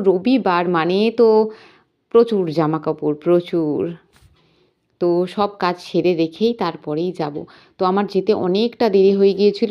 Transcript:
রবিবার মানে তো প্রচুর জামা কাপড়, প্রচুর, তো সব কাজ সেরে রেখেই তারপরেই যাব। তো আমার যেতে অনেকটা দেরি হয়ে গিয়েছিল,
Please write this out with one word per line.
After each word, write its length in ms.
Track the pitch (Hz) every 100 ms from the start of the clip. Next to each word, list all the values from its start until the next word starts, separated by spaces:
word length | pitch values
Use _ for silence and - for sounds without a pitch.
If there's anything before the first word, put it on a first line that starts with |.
রবিবার 640 | 196 185 214 262 190 175 180
মানে 300 | 175 165 190 226 226
তো 120 | 226 220 220 - - _ _ _ _
প্রচুর 280 | 233 233 208 175
জামা 280 | 151 156 160
কাপড়, 380 | 160 156 151 147
প্রচুর, 600 | 170 175 175 170 156 139 170 170 _ _ _ _ _ _ _ _ _ -
তো 80 | 175 175 180
সব 240 | 208 202 202
কাজ 180 | 180 180
সেরে 320 | - 175 170
রেখেই 380 | 165 160 - 220
তারপরেই 560 | 233 180 160 - 151 180
যাব। 220 | 170 151 147 170 - _
তো 80 | -
আমার 220 | 185 196 196
যেতে 260 | 190 190
অনেকটা 520 | 202 180 196 233 - 233
দেরি 240 | 190 190
হয়ে 200 | 196 196
গিয়েছিল, 360 | 185 208 202 214